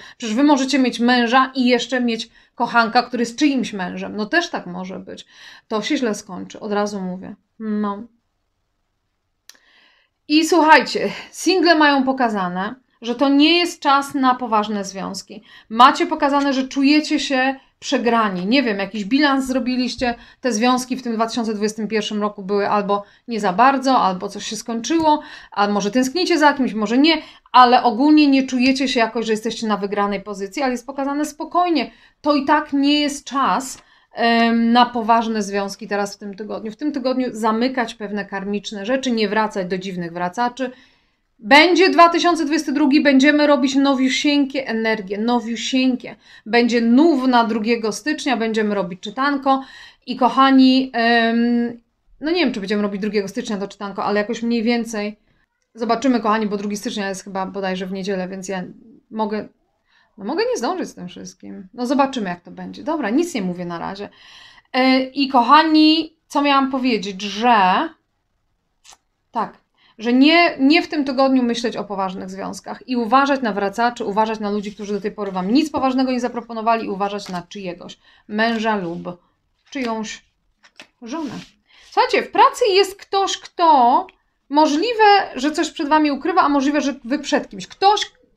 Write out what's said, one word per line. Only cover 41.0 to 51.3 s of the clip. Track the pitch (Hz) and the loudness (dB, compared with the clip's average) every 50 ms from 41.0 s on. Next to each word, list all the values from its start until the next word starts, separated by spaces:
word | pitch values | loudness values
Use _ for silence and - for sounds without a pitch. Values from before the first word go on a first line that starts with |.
| _ _ _ _ _ _ _ _ | _ _ _ _ _ _ _ _
będzie | 226 208 269 294 320 359 349 302 381 359 | 0 4 6 6 6 6 4 4 4 4
dwa | 277 330 339 339 | 6 6 6 6
tysiące | 349 330 339 349 339 320 320 | 6 2 2 2 2 0 0
dwudziesty | 269 320 294 - 311 | -2 -2 -2 -2 -2
drugi, | 254 294 311 262 277 302 | 0 0 2 4 4 4
będziemy | 240 285 269 262 269 302 294 294 294 | 4 6 6 6 6 6 4 4 4
robić | 294 285 247 269 262 269 | 4 4 2 2 0 2
nowiusieńkie | 277 277 277 277 254 262 254 - - - 294 285 285 277 269 302 269 - | 2 2 2 2 2 0 0 -2 0 0 2 2 2 0 0 -2 -6 -6
energie, | - 226 220 226 220 220 214 190 185 202 | -4 -4 -2 0 -2 -2 -2 -4 -8 -6
nowiusieńkie. | 202 220 240 247 240 208 233 233 220 - - 262 262 262 262 240 - - - - - _ _ - - _ | -4 -2 0 0 -2 -2 -4 -6 -6 -6 -2 0 2 2 2 0 -2 -6 -14 -18 -20 _ _ -20 -20 _
Będzie | 214 220 240 240 214 233 240 | 0 2 2 4 4 2 2
nów | 233 233 240 262 330 339 302 254 254 | 2 4 6 6 6 6 4 2 2
na | 262 247 240 226 | 4 4 4 4
drugiego | 214 220 233 208 233 233 226 226 214 | 2 0 -2 0 0 -2 0 -2 -4
stycznia, | 208 - - 302 311 302 - 285 240 | -6 -4 -4 -4 -4 -4 -2 -2 -2
będziemy | 208 226 226 214 226 214 208 208 | -2 -2 -2 -2 -2 -2 0 -2
robić | 202 185 175 180 - | -2 -4 -6 -8 -12
czytanko. | - 214 208 262 269 285 285 269 262 269 269 269 262 - - - - - - _ _ | -14 -12 -6 -4 -2 -2 -2 -2 0 0 0 0 -2 -8 -18 -20 -20 -20 -20 _ _
I | - 262 | -12 -4
kochani, | 262 254 226 - 262 277 269 269 262 262 262 262 262 262 262 - | -2 0 0 2 4 4 6 6 6 6 6 6 4 0 -2 -2
em, | 240 226 233 233 233 226 226 | 0 2 2 4 4 2 2